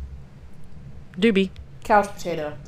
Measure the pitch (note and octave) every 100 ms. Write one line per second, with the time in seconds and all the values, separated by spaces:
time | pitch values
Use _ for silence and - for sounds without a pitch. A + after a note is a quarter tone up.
0 | - - - - - - - - - -
1 | - F3+ A3+ G3 F#3+ - - - - G#3
2 | G3+ - F3 D#3+ D3+ C#3